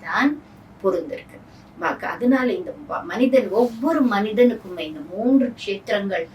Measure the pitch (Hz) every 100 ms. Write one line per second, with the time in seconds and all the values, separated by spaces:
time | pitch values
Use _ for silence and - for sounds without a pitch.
0 | - 202 277 294 - - - - 190 170
1 | - - - - - - - - 170 -
2 | - - 247 262 247 185 170 - - -
3 | 170 190 254 262 202 208 240 226 285 311
4 | 247 202 214 214 247 233 185 180 156 156
5 | - 185 240 269 240 - - 196 - 208
6 | 196 175 165